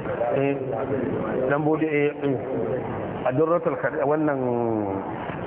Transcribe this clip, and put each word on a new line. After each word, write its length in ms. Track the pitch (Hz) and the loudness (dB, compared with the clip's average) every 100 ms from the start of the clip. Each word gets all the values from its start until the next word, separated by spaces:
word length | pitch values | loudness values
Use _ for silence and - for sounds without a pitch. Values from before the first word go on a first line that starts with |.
| - 101 120 | -4 -2 0
eh, 220 | 135 139 139 127 113 127 135 120 - 110 117 131 | 2 2 0 -2 -4 -2 -2 -2 -2 -2 0 2
dan 140 | 143 | 2
bude, 220 | 156 156 156 | 2 2 2
eh, 240 | 147 147 147 | 2 2 0
eh. 140 | 143 123 131 131 127 127 - - - - 127 | -2 -2 -2 -2 -2 -2 -4 -6 -6 -4 0
Ad-Durratul 500 | 135 160 175 - 131 | 2 4 4 2 0
Khari-, 260 | 135 151 | 0 0
wannan, 380 | 143 151 151 135 127 120 117 107 101 98 95 - - - | 2 2 2 2 0 2 2 0 0 -2 -4 -6 -6 -8